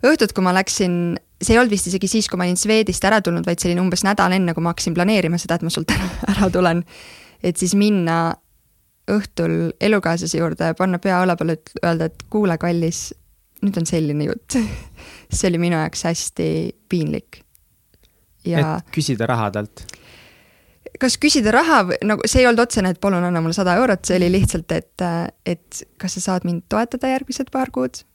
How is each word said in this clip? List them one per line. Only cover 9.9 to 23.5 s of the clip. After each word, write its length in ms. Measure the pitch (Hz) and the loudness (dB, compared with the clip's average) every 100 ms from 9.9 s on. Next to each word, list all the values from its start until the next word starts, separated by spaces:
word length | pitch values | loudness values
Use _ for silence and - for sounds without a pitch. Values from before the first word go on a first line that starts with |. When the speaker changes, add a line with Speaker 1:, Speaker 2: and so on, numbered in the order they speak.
| 214 170 170 165 160 | 2 0 -2 -2 -2
Speaker 1:
juurde, 320 | 165 156 165 165 | -2 -2 -4 0
panna 220 | 185 175 | -2 0
pea 220 | 196 185 | 0 2
õla 140 | 185 170 | 2 0
peale, 140 | 165 160 | -2 -4
et 140 | - - | -6 -4
öelda, 300 | 175 165 165 | -2 0 -2
et 160 | - - | -6 -6
kuule, 300 | 214 202 165 | 0 0 0
kallis, 460 | 170 170 165 170 - - _ _ _ _ | 0 0 -2 -4 -10 -16 _ _ _ _
nüüd 140 | 202 196 | -2 0
on 60 | 165 | 0
selline 380 | 170 156 147 147 | 0 0 0 -2
jutt. 300 | - _ 269 214 - - | -4 _ -2 -2 -6 -14
<laughs> 460 | - - - - - | -20 -20 -20 -8 -2
See 100 | 190 | 0
oli 80 | 170 | 0
minu 160 | 175 165 | 0 0
jaoks 280 | 156 - 170 | -2 -4 -4
hästi 420 | 165 - - 160 160 170 - _ | -4 -6 -4 -2 -2 -4 -10 _
piinlik. 540 | 180 151 151 - - _ _ _ _ _ _ _ _ _ _ - | -2 -2 -4 -8 -20 _ _ _ _ _ _ _ _ _ _ -2
Ja 320 | 170 151 160 | 0 0 -2
Speaker 2:
Et 140 | - | -6
küsida 340 | - 147 120 113 | -4 -2 -2 0
raha 200 | 120 107 | 0 0
talt? 300 | 101 104 - - - - - - _ _ _ _ _ - - | -2 -6 -10 -20 -20 -20 -20 -20 _ _ _ _ _ -20 -4
Speaker 1:
Kas 220 | 254 - | -2 2
küsida 320 | 294 294 214 | 2 2 4
raha 280 | 226 330 302 | 4 4 4
või, 140 | 185 - | 2 0
nagu, 200 | 208 214 - | 0 -2 2
see 160 | 262 | 4
ei 60 | 254 | 4
olnud 140 | 233 | 4
otsene, 280 | 240 - 190 | 2 0 -2
et 80 | 175 | 0
palun 240 | 202 185 | 0 0
anna 180 | 175 175 | 0 0
mulle 120 | 165 | 0